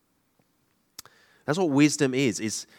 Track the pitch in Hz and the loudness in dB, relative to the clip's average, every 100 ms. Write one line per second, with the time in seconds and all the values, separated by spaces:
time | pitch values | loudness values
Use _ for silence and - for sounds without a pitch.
0 | _ _ _ _ _ _ _ _ _ - | _ _ _ _ _ _ _ _ _ -20
1 | - _ _ _ - 156 180 139 151 - | -20 _ _ _ -6 -2 0 4 4 2
2 | 139 127 139 87 107 - - | -2 0 -2 -2 -6 -8 -12